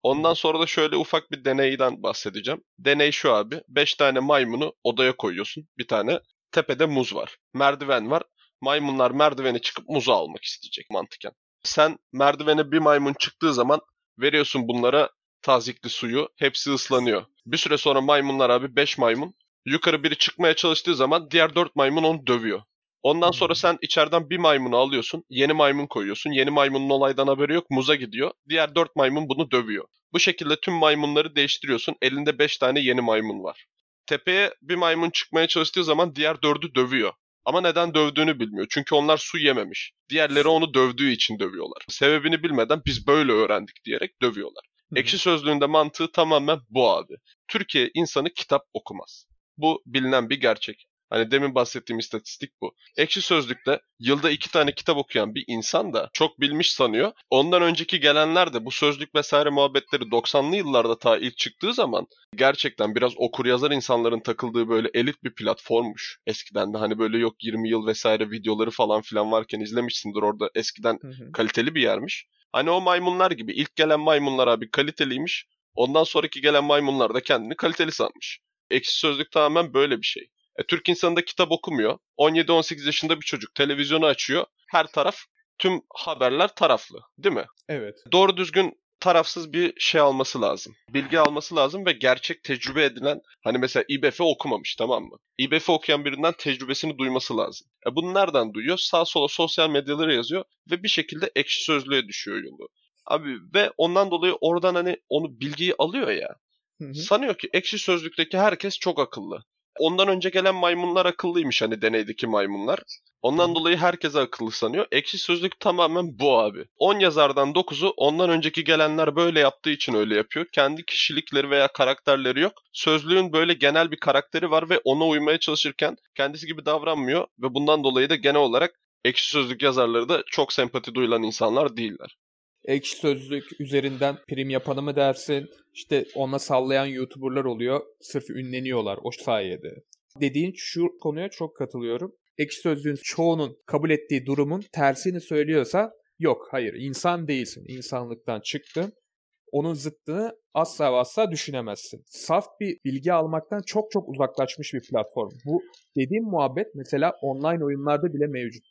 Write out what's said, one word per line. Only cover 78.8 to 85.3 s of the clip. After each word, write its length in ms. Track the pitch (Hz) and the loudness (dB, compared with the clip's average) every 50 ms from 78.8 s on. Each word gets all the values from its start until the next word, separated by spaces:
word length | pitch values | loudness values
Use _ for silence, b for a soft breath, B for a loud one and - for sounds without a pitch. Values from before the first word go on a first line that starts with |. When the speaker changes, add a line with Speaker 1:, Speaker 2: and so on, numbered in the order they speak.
| - - - - | 0 -2 -4 0
Speaker 1:
Sözlük 320 | - 156 143 139 156 _ | 0 0 0 -2 -6 _
tamamen 420 | - 160 151 147 151 170 170 156 127 | 2 2 2 4 4 2 0 2 2
böyle 240 | 135 143 143 127 | 2 2 2 0
bir 80 | 104 - | -2 -2
şey. 180 | - - - - _ _ _ _ _ _ - | -6 -6 -8 -14 _ _ _ _ _ _ -8
E, 40 | - | -4
Türk 260 | - 175 165 _ - | -2 -4 -2 _ -2
insanı 260 | 175 175 - 170 170 | -2 0 0 0 0
da 100 | 170 170 | 0 -2
kitap 260 | - - - 180 156 | -4 -2 -2 0 0
okumuyor. 460 | 165 165 - 175 156 123 107 107 - - _ _ _ | 0 -4 -2 -4 -2 0 0 0 -2 -4 _ _ _
On 160 | - 143 156 160 | 2 2 4 4
yedi 180 | 165 160 170 | 2 2 4
on 100 | 170 160 | 4 2
sekiz 240 | 156 - 170 143 139 | 2 0 -8 -6 -4
yaşında 300 | 147 147 - 160 156 165 | -4 -2 -2 -2 -2 -2
bir 100 | 151 - | -2 -2
çocuk 300 | - - 123 107 - _ | -6 -6 -6 -8 -10 _
televizyonu 500 | - 143 143 147 139 143 139 156 160 160 | -2 0 0 0 -2 -2 0 0 2 2
açıyor. 400 | 151 131 - - - 135 175 - _ _ _ _ | 2 2 0 -2 -4 -2 -4 -4 _ _ _ _
Her 200 | _ - 170 156 | _ 0 0 0
taraf, 280 | - - 156 139 180 - - - _ | 0 -2 -2 -2 -2 -2 -6 -20 _